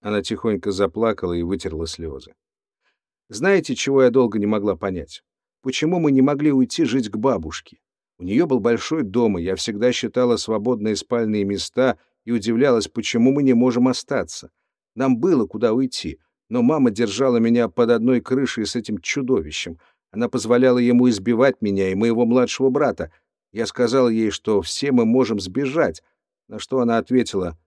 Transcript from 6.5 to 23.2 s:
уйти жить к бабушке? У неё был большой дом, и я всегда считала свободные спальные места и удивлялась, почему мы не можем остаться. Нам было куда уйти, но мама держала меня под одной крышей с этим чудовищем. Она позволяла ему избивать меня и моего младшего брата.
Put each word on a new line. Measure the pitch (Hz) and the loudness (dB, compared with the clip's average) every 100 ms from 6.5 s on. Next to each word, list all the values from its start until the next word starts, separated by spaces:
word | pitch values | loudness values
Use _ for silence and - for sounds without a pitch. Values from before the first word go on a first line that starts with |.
уйти | 139 127 - 143 | 2 2 0 0
жить | 123 110 | 0 -2
к | 107 | -2
бабушке? | 123 107 78 71 - _ _ _ _ _ | 0 0 -4 -12 -16 _ _ _ _ _
У | |
неё | 90 107 170 | -4 0 2
был | 131 | 2
большой | 107 117 - 160 | 2 0 -2 -4
дом, | 113 104 117 95 | -2 0 2 0
и | |
я | 85 95 | -2 -4
всегда | - 101 120 | -4 0 0
считала | 120 117 - 123 117 | 0 -4 -2 0 0
свободные | - 110 107 120 107 101 | -2 -2 0 -2 -2 -4
спальные | - 120 110 107 | -2 -2 0 0
места | 98 98 - - 131 - _ _ - | -2 -4 -4 0 0 0 _ _ -6
и | |
удивлялась, | 120 101 117 139 117 101 | -4 0 2 2 2 0
почему | - 107 120 120 | -6 -4 2 2
мы | 139 | 2
не | 135 | 2
можем | 120 127 120 127 | 4 2 2 0
остаться. | 127 - 135 85 - - _ _ _ _ - | 0 -4 -6 -6 -10 -18 _ _ _ _ -6
Нам | 135 123 | -2 0
было | 180 160 104 | 2 2 0
куда | 104 117 | -2 0
уйти, | 113 135 - 80 73 _ _ _ | 0 -2 -6 -10 -12 _ _ _
но | 117 | 0
мама | 120 156 127 | 2 4 2
держала | 104 117 98 135 120 | 2 -2 0 0 2
меня | 117 120 117 | 2 2 0
под | - 117 | 0 2
одной | 117 117 127 | 4 4 0
крышей | - 131 131 - 104 | 0 -2 -2 -4 -6
с | 123 | -6
этим | 110 104 | -6 -8
чудовищем. | - - 127 123 78 76 - 82 _ _ _ | -6 -6 0 -2 -2 -10 -10 -14 _ _ _
Она | 104 120 | -6 -4
позволяла | 127 107 123 131 123 | -4 0 4 4 4
ему | 120 120 127 | 4 4 4
избивать | 107 95 113 135 131 | 2 0 2 2 2
меня | 107 98 95 | -4 -2 -2
и | 95 | 0
моего | 117 117 117 | 0 2 2
младшего | 123 123 - 131 | 2 0 0 0
брата. | 131 139 98 78 _ | 2 -2 -2 -10 _